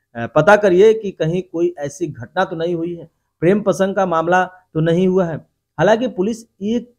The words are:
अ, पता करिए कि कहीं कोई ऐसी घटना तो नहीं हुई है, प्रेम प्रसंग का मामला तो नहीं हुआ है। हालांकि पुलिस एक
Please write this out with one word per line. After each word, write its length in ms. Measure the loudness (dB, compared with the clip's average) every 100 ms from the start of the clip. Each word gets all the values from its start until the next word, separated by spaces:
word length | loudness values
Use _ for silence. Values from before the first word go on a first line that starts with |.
| _ -10
अ, 100 | -2
पता 300 | 2 4 4
करिए 380 | 4 6 6
कि 160 | 4 -2
कहीं 320 | -6 -4 -4
कोई 320 | -6 -4 -4 -4
ऐसी 280 | -10 -8 -10
घटना 380 | -10 -8 -4
तो 120 | -4 -4
नहीं 180 | -4
हुई 200 | -4 -6
है, 160 | -10 -16 _ _ _
प्रेम 200 | 0 0
प्रसंग 340 | 0 0 -2
का 120 | 0 0
मामला 380 | 0 0 0
तो 360 | 0 -6 _ -2
नहीं 280 | 0 2 2
हुआ 180 | 0 -2
है। 320 | -6 -14 _ _ -2
हालांकि 300 | 2 2 0
पुलिस 360 | -4 -4 -6 -12 _
एक 320 | -4 -4 -6